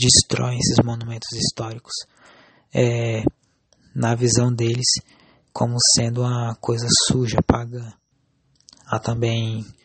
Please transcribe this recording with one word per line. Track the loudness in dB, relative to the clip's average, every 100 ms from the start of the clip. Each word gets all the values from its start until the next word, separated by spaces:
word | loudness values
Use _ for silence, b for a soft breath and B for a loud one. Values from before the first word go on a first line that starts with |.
destroem | 6 4 4 0 -2 -2
esses | 2 4
monumentos | 2 -2 -8 -10 -10
históricos, | -6 -4 -4 -8 -12 -12 -12 -12 b b b b b b
é, | 0 2 0 -2 -2 -2 -4 _ _ _ _ _ -2
na | 0
visão | 2 2 4 2
deles, | 2 0 0 -2 -2 b b b b b
como | -4 -2 2 2 2
sendo | 0 0
uma | -2 -2 -4 -4
coisa | -4 -2 0 2 2
suja, | 2 0 0 2
pagã. | 0 -2 -10 -14 -18 _ _ _ _ _ _ _ -20 -6
Há | -4
também | -2 -2 0 0 -2 -6 -10 -18